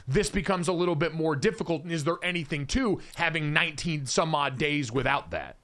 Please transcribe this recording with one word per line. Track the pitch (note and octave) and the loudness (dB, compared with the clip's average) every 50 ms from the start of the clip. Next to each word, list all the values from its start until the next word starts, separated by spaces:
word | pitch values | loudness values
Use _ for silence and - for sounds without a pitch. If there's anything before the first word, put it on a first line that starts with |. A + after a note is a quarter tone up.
| - - | -6 0
this | C3 G#3 G3 - | 2 2 2 2
becomes | - G3+ E3+ - F#3+ F3+ E3+ E3 | 0 -2 0 0 0 0 2 0
a | F#3 | 0
little | E3 F3+ F3 E3+ | 2 2 2 2
bit | D3 E3+ D#3+ D#3 | 2 0 0 0
more | E3 D#3 D#3+ D#3 C#3 | 0 0 0 0 2
difficult. | F3 G#3+ - - G3 D#3+ E3+ D3+ D3+ | 2 0 0 0 -2 -2 -2 -2 -2
And | F3 | -2
is | E3 E3 C#3 | -4 -2 0
there | D#3+ E3 - | 0 0 0
anything | - F3+ F3 F3 D#3 - D#3+ C#3+ C#3+ C#3 | 0 -2 -2 -2 -2 -2 -4 -4 -2 0
to | - B3+ C4+ G#3+ F3 C3 - - - | 0 2 2 2 2 0 -2 -6 -6
having | - E3+ E3 D#3+ E3 D3+ D3 D3+ | -2 -2 0 0 0 0 2 2
nineteen | D#3+ E3+ E3 D#3 C3+ - E3+ D#3+ D3+ C#3 B2+ | 2 2 0 -2 -4 -2 -2 -2 -2 -2 0
some | - - F3 D#3+ D#3+ | 2 2 2 2 2
odd | D3 C#3 C#3 C3+ A#2+ | 0 0 0 0 0
days | D#3 D3 D3 D3 C#3+ A2 | 0 0 0 0 0 0
without | A2+ C3+ A#2+ C3 C#3 C#3 - - | 0 0 2 2 0 0 -2 -4
that? | F2 D#2+ C#2 C2 - - | -6 -6 -6 -8 -12 -16